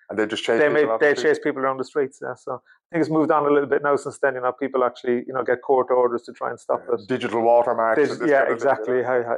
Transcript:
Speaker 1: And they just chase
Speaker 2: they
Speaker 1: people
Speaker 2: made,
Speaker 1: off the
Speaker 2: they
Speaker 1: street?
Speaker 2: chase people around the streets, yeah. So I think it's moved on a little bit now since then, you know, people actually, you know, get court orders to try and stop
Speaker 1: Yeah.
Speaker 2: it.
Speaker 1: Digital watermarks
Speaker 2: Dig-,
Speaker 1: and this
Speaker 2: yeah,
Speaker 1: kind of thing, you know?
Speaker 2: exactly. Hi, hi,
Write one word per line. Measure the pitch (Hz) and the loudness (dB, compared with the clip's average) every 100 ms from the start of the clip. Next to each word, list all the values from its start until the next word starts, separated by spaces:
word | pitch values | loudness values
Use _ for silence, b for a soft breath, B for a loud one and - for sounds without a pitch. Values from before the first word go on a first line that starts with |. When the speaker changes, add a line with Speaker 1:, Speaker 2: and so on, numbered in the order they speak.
| - | -8
Speaker 1:
And | 101 | -4
they | 107 | -2
just | 107 | -2
chase | - 117 | 0 2
Speaker 2:
they | 147 | 2
Speaker 1:
people | 147 | 2
Speaker 2:
made, | 139 | 2
Speaker 1:
off | 113 | 2
the | 147 | 2
Speaker 2:
they | |
Speaker 1:
street? | 135 156 | 2 0
Speaker 2:
chase | 151 | 0
people | 156 135 | -2 -4
around | 131 131 | -4 -4
the | |
streets, | 127 151 131 - | -6 -4 -4 -6
yeah. | 135 | -12
So | 123 - 127 | -12 -10 -12
I | b b _ | b b _
think | 170 | -2
it's | 139 | 0
moved | 156 151 | 2 2
on | 156 143 | 2 4
a | |
little | 147 143 | 2 2
bit | 143 | 0
now | 143 139 | 2 0
since | 143 120 | -2 -4
then, | 139 | -2
you | 127 | 0
know, | 127 | -4
people | - 131 131 | -4 -2 0
actually, | 123 - 127 120 123 | 0 -2 -2 -2 -4
you | |
know, | 131 | -6
get | 123 123 | -2 -2
court | - 131 123 | 2 0 2
orders | 127 123 117 | 2 2 -2
to | - | -8
try | 120 127 | -10 -10
and | 120 | -8
stop | - 127 - | -4 -4 -2
Speaker 1:
Yeah. | 117 | -6
Speaker 2:
it. | 101 | -2
Speaker 1:
Digital | 127 117 113 | -4 -2 0
watermarks | 117 120 120 113 113 113 | 4 4 4 0 0 2
Speaker 2:
Dig-, | 139 | 0
Speaker 1:
and | 120 | 0
this | 120 | 2
Speaker 2:
yeah, | 139 | 2
Speaker 1:
kind | - | 2
of | 117 | 0
thing, | 139 | 0
you | |
know? | 117 110 127 | 0 0 -2
Speaker 2:
exactly. | |
Hi, | 120 127 | 0 -2
hi, | 117 | -2